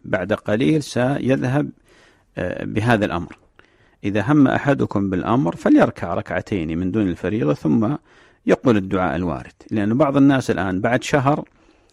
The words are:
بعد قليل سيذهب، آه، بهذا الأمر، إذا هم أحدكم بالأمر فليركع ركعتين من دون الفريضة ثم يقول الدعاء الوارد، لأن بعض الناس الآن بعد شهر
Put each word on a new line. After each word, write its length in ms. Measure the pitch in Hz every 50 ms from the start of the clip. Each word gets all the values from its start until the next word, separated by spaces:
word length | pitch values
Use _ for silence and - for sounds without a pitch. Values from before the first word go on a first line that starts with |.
| -
بعد 280 | - 120 - 90 101 107
قليل 500 | - - - 107 110 135 151 156 156 135
سيذهب، 840 | - - 120 123 131 143 - - 123 131 143 135 123 127 147 143 135 - _ _ _ _ _ _ _ _ _ _ _ _ -
آه، 280 | 87 90 - - -
بهذا 400 | 101 107 107 104 120 117 104 104
الأمر، 320 | - - 85 82 - - - _ _ _ _ _ _ _ _ _ _ _ _ -
إذا 180 | 101 98 107
هم 260 | 101 127 151 151 135 -
أحدكم 600 | - - - 143 139 127 120 - - 104 98 95
بالأمر 460 | 95 87 - - 113 131 151 - -
فليركع 580 | - - - 302 294 170 120 - - - 85 90
ركعتين 640 | 107 - - 85 90 - - 110 92 78 78 80 85
من 140 | 92 92
دون 160 | 90 113 104 92
الفريضة 460 | 82 - - 90 101 113 151 147 139
ثم 420 | - - 156 143 120 107 113 151 - _ _ _ _ _ _ _ _ _
يقول 320 | - 220 - - 135 110 104
الدعاء 380 | 95 95 101 92 90 82 67
الوارد، 380 | 87 92 85 71 62 60 - - _ - -
لأن 260 | 110 110 101 107 113 135
بعض 200 | 151 139 139 143
الناس 340 | 139 143 139 131 - -
الآن 300 | 113 78 92 98 92 92
بعد 220 | 110 117 123 127 -
شهر 420 | - - 143 127 139 151 151 - - _ _ _ _ _ _ _ _